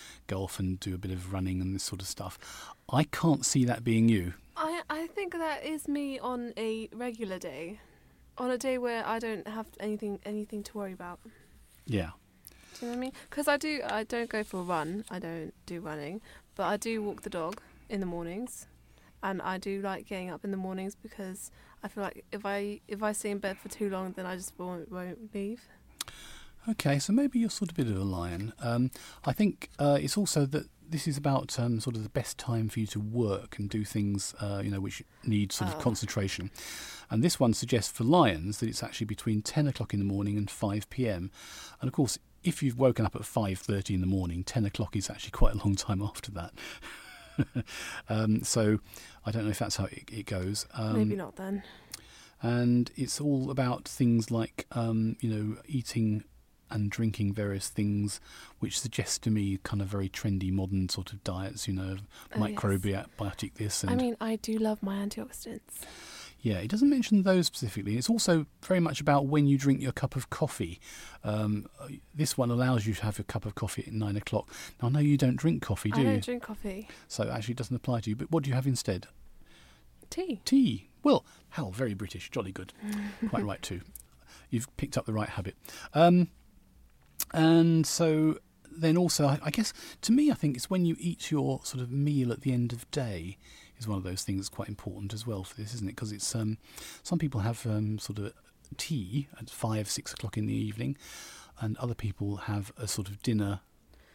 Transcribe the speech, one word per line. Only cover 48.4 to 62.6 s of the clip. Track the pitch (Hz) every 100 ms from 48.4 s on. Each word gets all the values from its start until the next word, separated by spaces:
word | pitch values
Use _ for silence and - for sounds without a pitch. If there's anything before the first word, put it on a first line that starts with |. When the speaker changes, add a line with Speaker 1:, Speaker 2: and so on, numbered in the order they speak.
Speaker 1:
so | - 120 107 107 - - - -
I | -
don't | 110
know | 107
if | 101
that's | 104 -
how | 98
it, | - -
it | 113 98
goes. | 98 92 104 -
Um, | - 110 110
Speaker 2:
Maybe | 107 190
not | 160 -
then. | 190 202 - - - - - - - -
Speaker 1:
and | 117 120 120 120 120 -
it's | 127 -
all | 147 139 131
about | 131 127 123 -
things | - 123 117 110
like, | 117 113 - -
um, | - 117 110 110 113
you | 120
know, | 107 107 110 -
eating | 143 - - 110 107 - - _ _ -
and | 110 104
drinking | - 113 101 101
various | 104 104 98 -
things, | - 104 104 104 - - - - -
which | - -
suggests | 120 - 101 -
to | -
me | 107 98 95
kind | - 101
of | 95
very | 101 95
trendy | - 110 95 92
modern | 95 95 98 92
sort | - 92
of | 101
diets, | - 92 95 - -
you |
know, | 92 95 95 107 - -
Speaker 2:
Oh, | 107 107
yes. |
Speaker 1:
microbiotic | 202